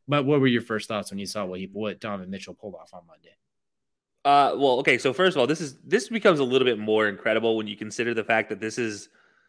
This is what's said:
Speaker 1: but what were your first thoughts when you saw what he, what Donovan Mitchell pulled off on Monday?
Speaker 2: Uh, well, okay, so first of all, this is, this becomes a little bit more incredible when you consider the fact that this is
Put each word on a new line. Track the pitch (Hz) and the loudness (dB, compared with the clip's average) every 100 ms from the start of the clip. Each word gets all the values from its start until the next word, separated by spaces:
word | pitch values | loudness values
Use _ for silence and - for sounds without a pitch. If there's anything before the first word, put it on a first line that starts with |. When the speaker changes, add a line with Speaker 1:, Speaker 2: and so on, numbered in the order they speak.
| - | -2
Speaker 1:
but | 143 | 0
what | 135 147 | 2 4
were | 131 | 4
your | 117 | 2
first | 117 107 - | 0 -6 -4
thoughts | 107 101 | -6 -6
when | 98 | -8
you | 95 | -8
saw | 107 92 | -8 -8
what | 90 | -8
he, | 95 | -10
what | 101 107 92 | -8 -8 -6
Donovan | 110 101 92 | -8 -8 -8
Mitchell | 98 95 | -12 -12
pulled | 90 104 85 | -16 -16 -16
off | 82 | -18
on | 90 82 | -20 -20
Monday? | 78 _ _ _ _ _ _ _ _ _ _ | _ _ _ _ _ _ _ _ _ _ _
Speaker 2:
Uh, | 143 143 127 98 | 2 4 4 2
well, | 139 123 | 2 2
okay, | 143 123 | 2 2
so | 135 | 2
first | 123 185 151 | 2 2 2
of | |
all, | 123 | 0
this | 160 | 0
is, | 147 - | -6 -12
this | - 214 - | -2 -2 0
becomes | 226 208 151 | 0 4 4
a | |
little | 127 131 127 | 4 2 2
bit | 107 | 0
more | 107 107 104 | 2 2 2
incredible | 98 110 110 113 110 | 0 -2 0 2 0
when | 104 | -4
you | 101 | -10
consider | 107 110 117 | -8 -4 -4
the | 113 | -2
fact | 104 110 104 | 0 0 0
that | 98 | -6
this | 110 127 | -6 -4
is | 113 101 - _ _ _ | -6 -6 -14 _ _ _